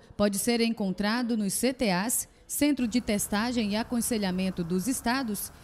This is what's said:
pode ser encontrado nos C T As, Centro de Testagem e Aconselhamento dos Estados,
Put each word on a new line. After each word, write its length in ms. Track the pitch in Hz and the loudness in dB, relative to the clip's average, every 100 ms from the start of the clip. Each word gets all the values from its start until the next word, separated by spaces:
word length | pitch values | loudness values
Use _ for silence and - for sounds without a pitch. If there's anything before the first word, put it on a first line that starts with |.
| - | -8
pode 240 | - 208 202 | 0 0 2
ser 220 | - 233 | 0 2
encontrado 800 | 233 226 190 185 202 240 233 226 | 2 0 -2 0 0 0 0 0
nos 160 | 196 | 0
C 180 | - 247 | 0 0
T 180 | 262 226 | 0 0
As, 380 | 180 220 - - - - | 2 0 -2 -6 -12 -6
Centro 400 | - 294 277 240 | 2 2 2 2
de 140 | 247 | 0
Testagem 720 | - 202 - 208 240 240 208 | 0 -2 0 0 0 0 0
e 40 | 208 | 0
Aconselhamento 840 | 233 240 - 226 190 180 190 180 | -2 -2 0 0 0 0 -2 -2
dos 240 | 165 185 190 | -2 0 0
Estados, 640 | 269 233 262 233 202 - - | -2 0 0 -2 -4 -8 -14